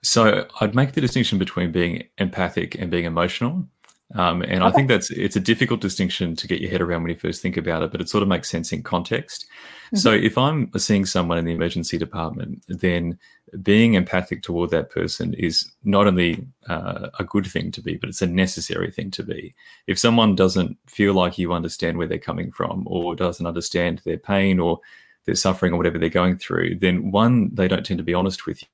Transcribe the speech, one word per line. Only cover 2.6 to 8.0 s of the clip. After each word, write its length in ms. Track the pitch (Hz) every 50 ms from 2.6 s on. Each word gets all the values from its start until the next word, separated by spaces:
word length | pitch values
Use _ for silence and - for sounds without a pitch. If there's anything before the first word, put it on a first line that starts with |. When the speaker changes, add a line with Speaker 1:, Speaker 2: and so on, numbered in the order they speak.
| 87 - -
Speaker 1:
and 140 | - - 87
being 160 | 82 87 85
emotional. 600 | 85 82 85 87 90 - - - 120 160 185 175 - _ _ _ _ - _ _ _ -
Um, 260 | 104 90 87 82 90
and 200 | 87 - 92 92
I 60 | 92 95
Speaker 2:
Okay. 80 | -
Speaker 1:
think 120 | - 139 131
that's, 200 | 123 101 - -
it's 260 | - 87 95 98 - 107
a 20 |
difficult 400 | 92 - 117 - 135 120 120 107
distinction 560 | - 98 92 - 101 90 - - 95 85 82
to 120 | 80 - -
get 120 | 90 78
your 100 | - 90
head 120 | 95 92
around 220 | 90 85 87 85 85
when 80 | 82
you 60 | 85 -
first 240 | - 85 85 -
think 140 | - 92 87
about 260 | - 80 87 82 80 80
it, 80 | 80
but 100 | - -